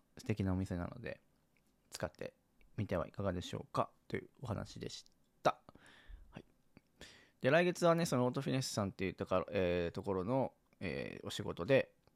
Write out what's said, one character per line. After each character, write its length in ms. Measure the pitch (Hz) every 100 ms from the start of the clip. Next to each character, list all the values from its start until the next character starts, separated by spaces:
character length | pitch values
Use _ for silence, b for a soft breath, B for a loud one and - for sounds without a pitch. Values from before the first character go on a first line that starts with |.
| _ -
素 60 |
敵 200 | - 107
な 80 | 95
お 40 | 92
店 200 | 95 90
な 100 | 87
の 140 | -
で、 200 | - - _ _ _ _ _ _ _
使 140 | -
っ 60 | -
て 220 | - - - _ _ - -
み 100 | 101
て 100 | 90
は 100 | -
い 40 |
か 120 | -
が 100 | 98
で 100 | 90
し 120 | -
ょ 120 | 110 -
う 40 |
か 180 | 135 - _ _
と 80 | -
い 40 |
う 80 | - _
お 60 | 120
話 340 | 98 104 -
で 80 | -
し 160 | - - _ _ _
た。 160 | - - - B B B B B B
は 80 | -
い。 60 | - _ _ - _ _ B B B B
で、 80 | 127
来 140 | 156
月 200 | 180 170
は 100 | 170
ね、 120 | 165 170
そ 100 | 127
の 80 |
オ 60 | 123
ー 20 |
ト 80 | 139
フ 100 | 135
ィ 20 |
ネ 60 | 131
ッ 40 |
シ 80 | 131
ュ 40 |
さ 120 | - 98
ん 40 |
っ 20 |
て 120 | -
い 60 | 95
う 40 |
と 120 | - 98
こ 100 | 92
ろ、 100 | -
え 380 | 98 90 87 85
ー、 20 |
と 80 | 95
こ 120 | 95
ろ 100 | 95
の、 280 | 90 131 117 - _ _
え 400 | 98 69 55 50
ー、 40 | -
お 40 |
仕 120 | -
事 240 | 104 78 92
で、 240 | 135 - _ _